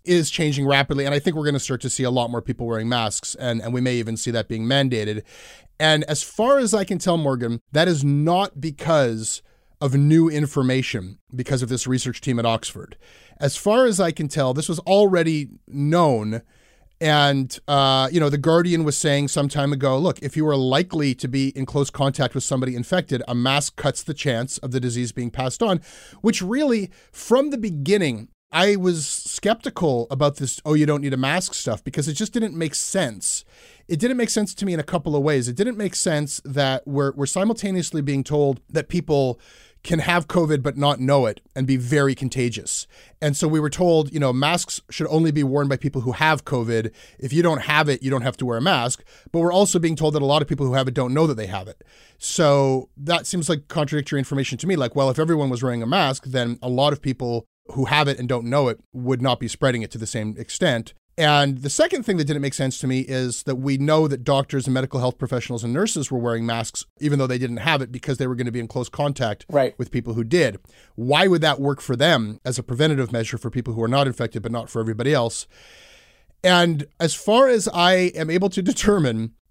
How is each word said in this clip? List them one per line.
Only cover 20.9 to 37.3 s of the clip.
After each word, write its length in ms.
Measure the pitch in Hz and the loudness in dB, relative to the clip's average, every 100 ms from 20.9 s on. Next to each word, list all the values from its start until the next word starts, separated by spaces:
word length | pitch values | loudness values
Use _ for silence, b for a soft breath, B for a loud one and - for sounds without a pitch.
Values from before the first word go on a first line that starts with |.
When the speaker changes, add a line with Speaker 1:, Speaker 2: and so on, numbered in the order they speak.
| 160 143 123 | 0 0 -2
Speaker 1:
to 120 | 135 | -2
be 220 | 135 135 135 | -2 -2 -2
in 80 | 131 | -4
close 240 | 147 139 | -2 -2
contact 460 | - 139 135 135 139 | 0 -2 0 -2 -2
with 80 | |
somebody 320 | - 131 131 123 | -4 -2 -2 -4
infected, 480 | 120 185 - 127 123 | -2 -2 0 -4 -2
a 60 | |
mask 420 | 123 127 139 143 - | -2 0 0 -2 -4
cuts 280 | 147 131 | -4 -4
the 100 | - | -6
chance 460 | 147 147 117 131 - | -6 -2 -2 -4 -8
of 100 | 143 | -6
the 100 | 131 | -4
disease 320 | 123 117 120 | -2 -4 -4
being 200 | 120 120 | -6 -8
passed 320 | - 131 - | -4 -4 0
on," 180 | 226 175 B B B B | 0 0 B B B B
which 220 | 214 - | 0 0
really, 480 | 185 247 302 233 185 b b | 0 0 2 2 -2 b b
from 380 | - - 240 294 | -10 2 2 2
the 80 | 277 | -2
beginning, 720 | 214 156 135 202 165 113 110 _ _ | -4 -4 0 2 2 -2 -8 _ _
I 240 | 156 196 202 | 2 2 2
was 320 | 185 170 139 | 2 0 -2
skeptical 960 | - - - 202 226 262 - 170 123 117 | -8 -8 -4 -2 -2 -4 -2 0 0 -2
about 240 | 135 143 139 | 0 0 0
this, 260 | 135 - | -6 -4
"Oh, 120 | 151 151 | 0 2
you 100 | 151 | 4
don't 160 | 147 | 2
need 120 | 143 | -2
a 40 | 131 | -2
mask" 380 | 135 170 180 - | 0 0 -2 -6
stuff, 280 | - 107 | -4 -4
because 240 | - - 143 | -4 -4 -4
it 60 | |
just 200 | 147 214 | -4 -4
didn't 200 | 240 220 | -2 -4
make 220 | 160 165 - | -2 -4 -4
sense. 720 | - 196 147 101 - - - b b b b | -4 -2 -2 -4 -6 -6 -8 b b b b
It 100 | 160 | 0
didn't 180 | 233 254 | 0 0
make 120 | 226 | 0
sense 240 | - 208 | 0 -2
to 100 | - | -2
me 100 | 196 165 | -4 -2
in 40 | |
a 40 | |
couple 320 | 147 180 160 147 | -2 -4 -2 0
of 80 | |
ways. 240 | 143 143 123 | 2 0 0
It 80 | 123 | -2
didn't 220 | 220 220 | -2 -2
make 180 | 202 - | -4 -2
sense 440 | 190 151 147 - - | 0 0 -2 -6 -6
that 420 | 135 135 131 - | -2 0 -2 -4
we're, 260 | 139 139 | -2 -2
we're 120 | 135 | -2
simultaneously 800 | 139 | -2